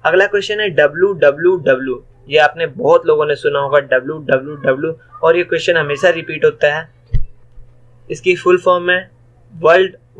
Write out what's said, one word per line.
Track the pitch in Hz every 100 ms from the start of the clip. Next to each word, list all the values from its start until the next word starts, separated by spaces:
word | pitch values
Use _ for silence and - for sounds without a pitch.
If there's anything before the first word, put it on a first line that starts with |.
अगला | 156 175 202
क्वेश्चन | 202 196 208
है | 208
डब्ल्यू | 156 147 156 190 185
डब्ल्यू | 143 143 175 185
डब्ल्यू, | 143 127 131 120 - _ -
ये | 147
आपने | 147 165 165
बहुत | 131 139 170 165
लोगों | 151 151
ने | 143
सुना | 147 143
होगा | 139 143
डब्ल्यू | 139 131 131 156 143
डब्ल्यू | 135 135 151
डब्ल्यू, | 135 131 160 160 _ -
और | 165 170
ये | 175
question | 170 - 170
हमेशा | 147 143 180
repeat | 165 160 156 156
होता | 147 147 151
है। | 160 _ _ - - - - - - - - - -
इसकी | 156 185 180
फुल | 180 180
फॉर्म | 185 180 180
है | 180 190 _ _ _ _
वर्ल्ड | 165 160 175 190 - _